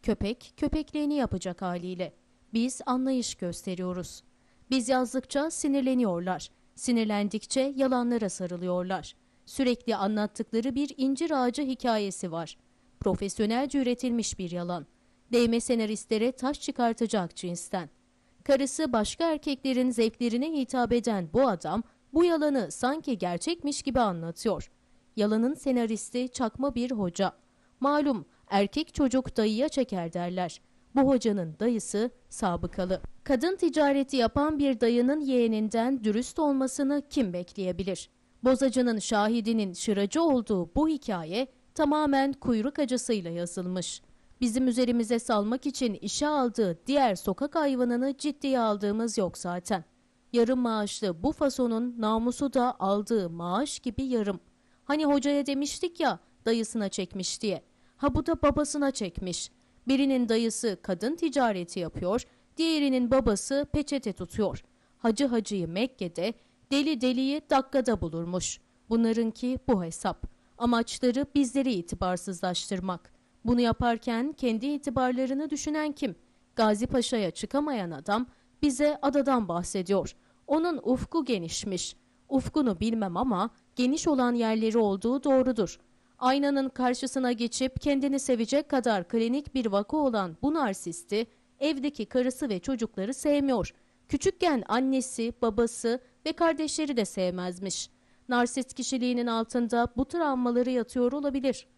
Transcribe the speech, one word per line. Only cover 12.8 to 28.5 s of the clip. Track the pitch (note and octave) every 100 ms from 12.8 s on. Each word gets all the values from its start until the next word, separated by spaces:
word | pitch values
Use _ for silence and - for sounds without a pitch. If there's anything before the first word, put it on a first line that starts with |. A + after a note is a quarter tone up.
| _ _
Profesyonelce | G3+ F3+ G3 - G#3 A#3 C#4 C#4
üretilmiş | B3 A#3+ B3+ A#3 G#3+ -
bir | F3+
yalan. | F3 F3 F3 D3+ _ _ _ _
Değme | A#3 A#3 A#3
senaristlere | - A#3 G#3+ G#3+ - A3 A#3
taş | B3+ B3+ D4
çıkartacak | - C4 A#3+ A3+ A3+ G#3+ E3+ -
cinsten. | F3+ F3 - F#3 D#3 _ _ _ _ _
Karısı | - C4+ C4+ - D#4
başka | A#3+ G#3 - E4
erkeklerin | D4+ - C4+ C4+ B3+ B3+
zevklerine | A#3 A3+ - A#3+ A#3 D4+
hitap | D#4 B3+ B3+ A#3
eden | A#3+ A#3 G3+ E3
bu | G#3 C4
adam | F#3 D#3 G3 - _ _
bu | D4
yalanı | F4 E4 D4+ C4+ F3+
sanki | - B3 D#4 - A3
gerçekmiş | F3+ F3 - E4+ C#4+ C#4+
gibi | - B3+
anlatıyor. | A3 F3 E3 E3+ A3+ E3 - _ _ _ _ -
Yalanın | G#3 A3 A#3
senaristi | D#4 C#4 B3 A3+ A3 - B3 B3+
çakma | - A#3 - C#4 A#3+
bir | B3
hoca. | A#3+ F#3 E3+ F#3 - _ _ _ _
Malum | C4+ D4 D4 A3+ D3 _
erkek | _